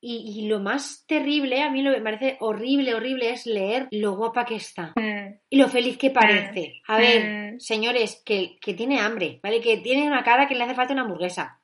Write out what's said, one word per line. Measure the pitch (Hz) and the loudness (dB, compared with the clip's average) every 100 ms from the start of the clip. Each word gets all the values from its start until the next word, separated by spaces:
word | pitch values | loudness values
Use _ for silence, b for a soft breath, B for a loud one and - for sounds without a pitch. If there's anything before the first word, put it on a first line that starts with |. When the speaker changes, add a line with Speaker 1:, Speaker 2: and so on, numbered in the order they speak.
Speaker 1:
Y, | 240 233 220 | -10 -10 -10
y | 208 214 | -8 -2
lo | 214 | -2
más | 196 262 277 - _ | 0 -4 -4 -14 _
terrible, | 311 277 294 277 247 | -2 2 0 0 0
a | 294 | 0
mí | 269 | 0
lo | 277 | 2
que | 262 | 2
me | |
parece | 220 214 269 262 | 0 -2 -2 -2
horrible, | 226 208 240 277 262 | -4 -2 0 0 2
horrible, | 226 240 262 233 | 0 -2 -2 -2
es | 240 | -4
leer | 233 214 190 233 262 | -4 -2 0 -2 -2
lo | 214 208 185 | -2 -2 -2
guapa | 226 220 240 | -2 -2 -2
que | |
está. | 226 - - 165 170 | -6 -10 -12 -6 -4
Speaker 2:
Mm. | 220 208 202 202 _ | -4 -6 -10 -16 _
Speaker 1:
Y | 269 | 4
lo | 262 | 4
feliz | 247 247 - | 4 -2 0
que | 269 | 0
parece. | 262 220 196 196 202 151 - - | 4 4 4 0 -8 -10 -12 -2
Speaker 2:
Mm. | |
Speaker 1:
A | 220 | 4
ver, | 240 233 214 208 208 240 | 6 4 2 -6 -8 -12
Speaker 2:
Mm. | |
Speaker 1:
señores, | - 220 226 247 214 - | -6 -2 0 0 0 -4
que, | - 208 180 - | -4 -2 -2 -8
que | - | -10
tiene | 185 233 277 | -6 -2 0
hambre, | 214 226 165 - | 0 -2 -6 -6
¿vale? | 196 226 | -2 0
Que | 226 220 | 2 0
tiene | 180 269 294 | 2 0 2
una | 277 | 0
cara | 247 240 277 | 4 6 6
que | |
le | 254 | 2
hace | 240 | -2
falta | 240 254 | -2 0
una | 277 | 0
hamburguesa. | 240 170 180 175 151 - | -2 -4 -4 -4 -8 -10